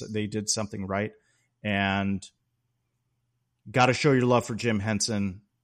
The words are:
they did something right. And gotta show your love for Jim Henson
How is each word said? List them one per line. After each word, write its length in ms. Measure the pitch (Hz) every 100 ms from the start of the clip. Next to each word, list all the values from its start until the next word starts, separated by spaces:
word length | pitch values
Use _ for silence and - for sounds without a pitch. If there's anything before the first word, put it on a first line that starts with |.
| -
they 160 | 107 104
did 200 | 107 104
something 380 | 110 104 107 95
right. 240 | 98 107 - _ _ _ _
And 600 | 107 98 98 98 98 95 - _ _ _ _ _ _ _ _ _ _ _ _ _ 107
gotta 220 | 123 127
show 180 | 120 151
your 140 | 131 123
love 180 | 120
for 100 | 110
Jim 240 | 107 117 107
Henson 600 | 104 104 - 104 101 95 _ _